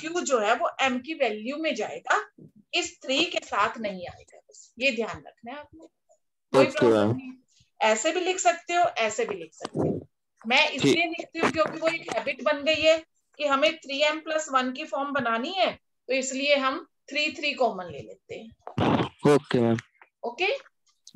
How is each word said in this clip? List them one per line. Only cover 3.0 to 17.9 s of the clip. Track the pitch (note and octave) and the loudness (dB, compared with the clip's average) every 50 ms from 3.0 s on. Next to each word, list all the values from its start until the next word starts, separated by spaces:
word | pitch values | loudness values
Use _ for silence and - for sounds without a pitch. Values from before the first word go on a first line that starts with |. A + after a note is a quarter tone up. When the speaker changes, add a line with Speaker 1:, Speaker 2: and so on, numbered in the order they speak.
Speaker 1:
थ्री | - C4 C4 C#4+ E4+ | -6 -2 0 0 0
के | F4 E4+ D#4+ - | 0 -2 -6 -6
साथ | - B3+ G#3+ D#4 D4 - A#3+ | -4 0 0 0 0 0 -4
नहीं | A3 G3+ F#3+ F#3 F3 D3+ | -6 -6 -6 -8 -10 -14
आएगा। | - - - _ - - | -14 -16 -20 _ -20 -20
बस | - _ - - - - _ A3 | -20 _ -20 -20 -20 -18 _ -2
ये | B3+ C#4 | 0 0
ध्यान | A3+ A3 A3 F#3+ E3 D#3+ - | 0 0 -4 -6 -6 -10 -14
रखना | - - _ - A#3 | -18 -20 _ -16 -16
है | C4+ D4 | -14 -14
आपने, | D4 - - D#4+ E4 - _ _ _ _ _ _ _ _ _ _ _ - | -16 -18 -20 -20 -20 -20 _ _ _ _ _ _ _ _ _ _ _ 2
कोई | - C3+ C3+ | 4 4 4
Speaker 2:
Okay, | C3 - - | 4 4 2
Speaker 1:
problem | B2+ A#2 A2+ G#2 | 4 6 6 6
Speaker 2:
ma'am। | G#2 G#2+ B2 | 4 4 2
Speaker 1:
नहीं। | - - - - - _ _ _ _ _ _ _ - | -2 -6 -12 -16 -18 _ _ _ _ _ _ _ 0
ऐसे | - A3 A3 A3 - D#4+ | 2 2 2 2 2 0
भी | D#4+ F4+ | 0 0
लिख | F4 F#4 F#4 F#4 | 0 0 0 2
सकते | - F4 E4 E4 - - F4 | 2 2 2 0 -2 -2 2
हो, | F4 | 2
ऐसे | F4 - - - A3+ G#3+ G#3+ - A#3 | 2 2 2 0 -2 -2 0 -2 -4
भी | - G3+ | -4 -4
लिख | F3+ D#3+ - _ | -8 -10 -14 _
सकते | - - - - F#3 | -14 -14 -8 -4 -2
हो। | - - - - - _ _ _ _ _ _ _ - | -2 -2 -2 -4 -8 _ _ _ _ _ _ _ -4
मैं | A3 B3 C#4+ D#4 D4+ | 0 2 2 2 2
Speaker 2:
ठीक। | C#4+ | 0
Speaker 1:
इसलिए | C4+ - - - E4 E4+ | 2 4 4 4 4 2
लिखती | E4 E4 E4 - - - E4 | 0 -2 -6 -12 -10 -6 -2
हूँ | - - | -2 0
क्योंकि | - D#4+ D#4 D#4 D#4+ D#4+ | 2 2 0 0 -2 -2
वो | D#4 D#4+ | -2 -2
एक | E4+ D#4+ E4 - | -2 -2 -6 -6
habit | - A3 A3 C4 D4 B3+ | -6 -4 -4 -6 -6 -2
बन | B3 D4+ D4+ C#4+ C#4+ | 0 -2 0 0 0
गई | D#4+ D#4 D4 | 0 0 2
है | D#4 D#4+ D#4+ D#4+ D#4+ _ _ _ _ _ _ - | 4 4 4 4 0 _ _ _ _ _ _ -4
कि | D4 | -2
हमें | C#4 C#4 C4+ D4 D#4+ E4 D#4+ | 0 2 2 2 2 0 -2
थ्री | - C4+ C#4 C#4 | -8 -6 -2 0
एम | D4 D4+ D#4+ D#4+ | 2 2 0 0
प्लस | D4+ D#4+ D#4 D#4 D#4 - | -4 -4 -2 -2 -2 0
वन | C4+ C4 B3+ B3+ | 0 0 0 0
की | B3+ C#4 D#4 | -4 -8 -8
form | - D#4 C#4 C#4 C#4+ | -6 -4 -4 -4 -2
बनानी | C#4 C#4 A#3+ A#3 A3+ A3+ B3+ E4+ | -2 -2 0 0 -2 -2 -2 -2
है, | F#4+ F#4+ E4+ A#3+ | 0 0 0 0
तो | F#3+ - _ _ _ _ _ - B3+ | 0 -4 _ _ _ _ _ -4 -2
इसलिए | C4+ B3+ C4 C4 C4 C#4+ C#4+ C#4+ | -2 -2 -2 -4 -2 2 2 2
हम | C4+ C4 C4 C#4 E4+ - - _ _ _ - | 2 2 0 -2 -4 -8 -14 _ _ _ -8
three | C4+ D4 D4+ D#4 | -4 -4 -4 -4
three | - - D4+ C#4+ B3+ | -4 -4 -6 -4 -2
common | A#3 B3+ A3 G3 F#3 F3+ E3+ | 0 0 0 0 -4 -10 -12